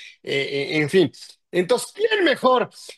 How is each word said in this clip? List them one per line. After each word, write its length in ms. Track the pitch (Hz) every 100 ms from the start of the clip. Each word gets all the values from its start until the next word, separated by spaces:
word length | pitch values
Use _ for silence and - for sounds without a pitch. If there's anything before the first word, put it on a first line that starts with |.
| - -
eh, 540 | - 139 139 139 139 156
en 120 | 151
fin. 220 | 190 147 - - - _
Entonces, 400 | 175 180 240 -
¿quién 300 | - 440 427
mejor 460 | 330 233 254 254 190 - -